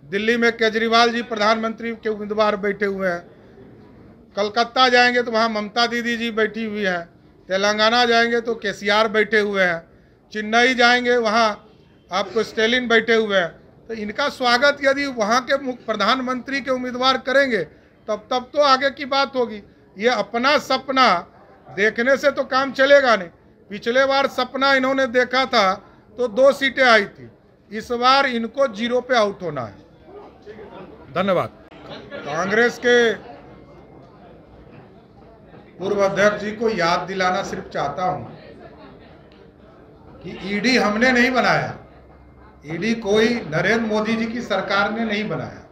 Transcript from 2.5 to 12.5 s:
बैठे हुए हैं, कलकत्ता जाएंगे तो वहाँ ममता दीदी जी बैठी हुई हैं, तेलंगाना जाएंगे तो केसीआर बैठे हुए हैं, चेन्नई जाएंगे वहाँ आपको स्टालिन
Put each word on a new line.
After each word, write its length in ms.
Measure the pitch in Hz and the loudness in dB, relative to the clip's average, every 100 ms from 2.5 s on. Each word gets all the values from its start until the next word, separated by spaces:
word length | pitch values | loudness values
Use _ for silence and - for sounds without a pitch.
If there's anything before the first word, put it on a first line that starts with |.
| 208 | 0
बैठे 300 | 202 196 208 | -4 -2 -4
हुए 220 | 196 190 | -2 -4
हैं, 120 | 175 - - - - - - - - - - - - | -4 -10 -20 -20 -20 -20 -20 -20 -20 -20 -20 -12 -4
कलकत्ता 520 | 208 214 196 262 254 | -2 0 -2 2 4
जाएंगे 340 | 247 247 247 | 4 4 2
तो 80 | 240 | 0
वहाँ 180 | 226 226 | 0 0
ममता 380 | 214 208 233 240 | -2 -4 -2 -2
दीदी 300 | 233 233 233 | -2 -4 -4
जी 140 | 233 | -4
बैठी 340 | 214 214 220 | -2 -2 -2
हुई 200 | 226 208 | -6 -4
हैं, 180 | 196 175 170 - - _ - | -4 -4 -8 -20 -20 _ -6
तेलंगाना 560 | 190 208 214 220 240 | -2 0 2 2 4
जाएंगे 360 | 240 233 233 233 | 4 4 2 0
तो 140 | 233 | -2
केसीआर 540 | 226 202 185 202 208 220 | -6 -6 -6 0 2 2
बैठे 320 | 214 208 220 | 2 2 2
हुए 220 | 208 196 | 0 2
हैं, 180 | 180 165 - - _ _ _ | 0 0 -8 -20 _ _ _
चेन्नई 420 | 214 214 226 247 | -10 0 2 4
जाएंगे 420 | 247 240 247 240 247 | 4 4 4 2 0
वहाँ 320 | 226 220 226 208 - - _ _ _ | 2 2 2 0 -14 -20 _ _ _
आपको 320 | 180 196 226 | -4 -2 -2
स्टालिन 460 | 214 | -4